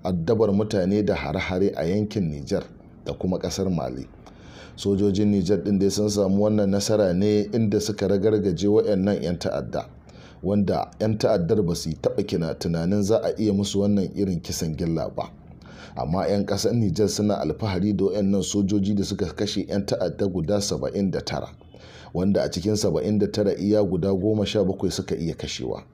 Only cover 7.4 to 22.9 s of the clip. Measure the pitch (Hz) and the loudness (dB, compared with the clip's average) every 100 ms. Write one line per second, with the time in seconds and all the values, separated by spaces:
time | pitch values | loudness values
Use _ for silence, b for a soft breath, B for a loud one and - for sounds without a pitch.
7.4 | 101 120 107 104 104 101 95 101 107 107 | 2 0 2 2 0 -2 0 2 4 2
8.4 | 95 82 101 107 110 98 95 92 76 87 | 2 2 4 4 4 2 2 0 -2 -2
9.4 | 85 71 60 73 - - B B B B | -2 -4 -4 -6 -8 -18 B B B B
10.4 | 90 104 95 82 - - 107 107 110 104 | 0 2 2 0 -2 -2 -2 2 2 2
11.4 | 82 104 85 87 80 76 - - 98 95 | 4 2 2 -2 -4 -4 -2 -2 -2 -2
12.4 | 82 - 90 82 85 104 98 110 87 - | -2 -4 -2 0 0 0 2 2 0 0
13.4 | 107 98 101 98 101 101 87 - 95 87 | 0 2 0 0 2 2 0 -2 -2 -2
14.4 | - 82 82 73 85 80 52 - - - | -4 -4 -4 -2 -2 -2 -4 -6 -10 -12
15.4 | - - B B B - 62 95 82 101 | -20 -20 B B B -6 -2 0 2 0
16.4 | 101 98 104 117 104 80 101 - 104 98 | 0 0 0 2 0 2 0 2 0 0
17.4 | 78 76 95 92 104 95 95 101 98 98 | -2 -2 -2 0 0 2 0 2 2 0
18.4 | 90 101 95 104 98 104 90 101 90 - | 0 0 2 2 2 0 -2 -2 -4 -2
19.4 | 101 101 87 98 98 - 90 78 101 87 | -4 -2 -2 -4 -2 -2 -2 -2 -2 -2
20.4 | 78 101 101 80 65 95 98 78 - 69 | 0 0 0 -4 -2 -2 -2 -2 -4 -8
21.4 | - - - B B B B 82 98 90 | -8 -16 -20 B B B B -2 2 2
22.4 | 69 85 95 104 98 | 0 -2 -2 0 0